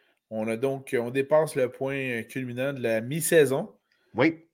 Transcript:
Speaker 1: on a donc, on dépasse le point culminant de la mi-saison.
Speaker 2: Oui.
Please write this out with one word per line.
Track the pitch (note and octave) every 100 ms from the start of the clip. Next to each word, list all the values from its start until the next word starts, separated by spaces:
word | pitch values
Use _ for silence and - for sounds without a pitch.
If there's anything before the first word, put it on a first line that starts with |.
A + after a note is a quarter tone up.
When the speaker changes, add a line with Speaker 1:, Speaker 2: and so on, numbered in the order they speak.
| _ _ _
Speaker 1:
on | A2 A2
a | A2+
donc, | C3+ C3+ - B2
on | A#2+
dépasse | C#3 C3+ D#3 D#3 C#3+
le | B2
point | - C3+ C#3 C3 A#2
culminant | A2+ C3+ B2+ A#2+ C#3
de | C#3
la | A#2+ A2
mi-saison. | A#2 D#3+ D#3 E3+ C3+ C#3 G#3+ - _ _ _
Speaker 2:
Oui. | G2+ D#3 D#3+ _